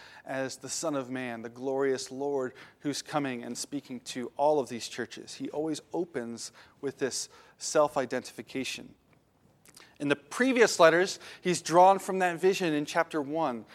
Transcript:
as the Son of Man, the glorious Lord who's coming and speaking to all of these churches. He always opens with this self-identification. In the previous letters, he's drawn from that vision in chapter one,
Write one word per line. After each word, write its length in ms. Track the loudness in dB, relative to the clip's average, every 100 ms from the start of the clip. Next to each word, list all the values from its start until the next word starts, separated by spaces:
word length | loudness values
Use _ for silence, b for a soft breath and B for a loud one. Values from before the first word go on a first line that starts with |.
| B B -10
as 300 | -6 -6 -8
the 120 | -10
Son 260 | -6 -4
of 160 | -4 -4
Man, 320 | -6 -8 -8
the 60 | -12
glorious 640 | -8 -4 0 2 0 -4
Lord 440 | -6 -4 -2 -4 -8 B B
who's 220 | -6 -6
coming 400 | -4 -4 -2 -6
and 140 | -8 -10
speaking 440 | -8 -10 -10 -12
to 320 | -10 -8 -8 0
all 220 | 2 2
of 100 | 0
these 200 | -6 -10
churches. 460 | -8 -8 -10 -16
He 160 | -12 -10
always 320 | -6 -6 -6 -6
opens 600 | -6 -4 -6 -8 -10 -14 B B B
with 180 | -8 -4
this 300 | -4 -4 -8 B B B
self-identification. 1400 | 0 4 4 2 -2 -2 -6 -14 -10 -8 -6 -8 -12 -20 _ _ _ _ _ _ _ -20 B B
In 80 | -2
the 80 | -2
previous 640 | -2 0 2 6 6 8
letters, 400 | 8 8 2 -2 B B
he's 220 | -2 -2
drawn 360 | 4 8 8 8
from 200 | 2 0
that 220 | 0 2
vision 320 | 2 2 2
in 120 | 0
chapter 380 | 0 0 0 -2
one, 420 | -4 -2 -2 -4 -10